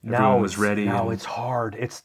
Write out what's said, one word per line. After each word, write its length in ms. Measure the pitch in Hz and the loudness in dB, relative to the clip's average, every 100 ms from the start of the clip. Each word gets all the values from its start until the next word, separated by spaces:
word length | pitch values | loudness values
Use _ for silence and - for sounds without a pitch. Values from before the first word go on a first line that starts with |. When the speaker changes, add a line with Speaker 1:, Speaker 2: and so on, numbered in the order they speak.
Speaker 1:
Everyone 180 | 113 120 | -2 2
Speaker 2:
Now 160 | 131 127 | 4 4
Speaker 1:
was 140 | 101 | 2
Speaker 2:
it's, 60 | 90 | 2
Speaker 1:
ready 260 | 104 104 104 | 0 2 0
Speaker 2:
now 180 | 98 | 0
Speaker 1:
and 80 | 113 | -2
Speaker 2:
it's 120 | 98 | -4
hard. 500 | - - 123 123 113 101 | -6 -6 -4 -2 -4 -4
It's 240 | 123 - | -8 -8